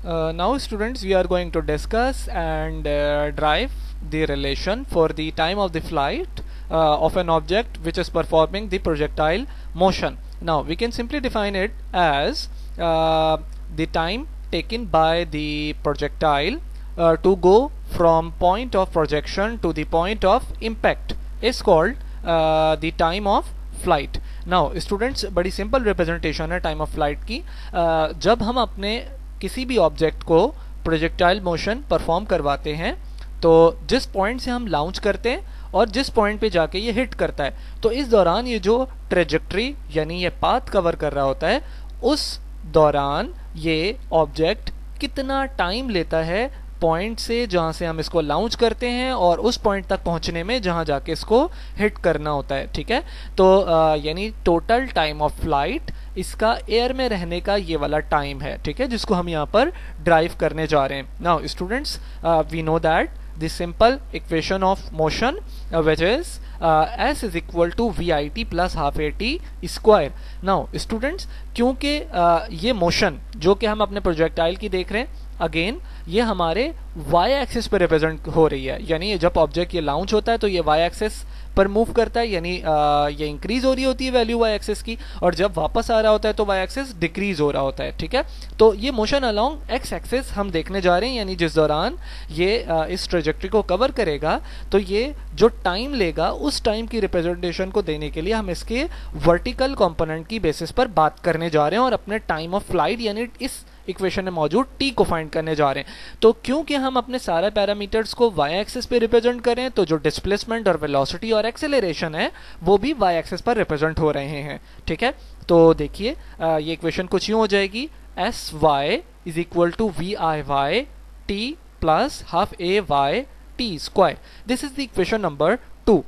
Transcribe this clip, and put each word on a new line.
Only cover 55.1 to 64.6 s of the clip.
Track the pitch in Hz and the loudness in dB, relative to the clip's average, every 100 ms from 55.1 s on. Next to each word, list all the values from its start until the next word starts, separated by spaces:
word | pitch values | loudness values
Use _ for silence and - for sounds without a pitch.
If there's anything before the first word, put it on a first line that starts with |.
| 151 | 0
of | 151 - 170 | -2 0 0
flight | 143 151 285 - - - - | 0 0 -2 -6 -10 -10 -8
इसका | 185 - 220 233 - | -8 0 0 0 0
एयर | 214 240 | 0 2
में | 262 254 | 0 -2
रहने | 202 170 175 | -2 -4 -4
का | 185 202 | 0 0
ये | 175 160 | 0 -2
वाला | 143 151 | 0 -2
time | 156 156 143 139 | 2 0 0 -6
है, | 143 - | -8 -6
ठीक | - 147 | -6 -4
है, | 262 | -2
जिसको | 226 - | -2 0
हम | 185 175 | 0 0
यहाँ | 160 147 | -2 2
पर | 202 294 - - - | 2 2 -2 -12 -4
drive | - 165 165 - | 4 4 4 0
करने | 160 151 156 | -2 0 0
जा | 147 135 | 2 2
रहे | 139 | -2
हैं। | 131 - | -8 -4
Now, | 170 160 151 - | 0 0 0 -6
students, | 180 240 294 - - - | -4 -4 -4 -10 -12 -4
uh, | 165 165 151 | 2 2 2
we | 165 156 | -2 0
know | 160 | 2
that | 160 165 254 - - - | 2 2 0 -6 -12 -8
the | 156 - | -6 -4
simple | 175 170 226 269 - | -6 4 4 4 -6
equation | 160 - 165 147 190 | -10 -2 -2 0 0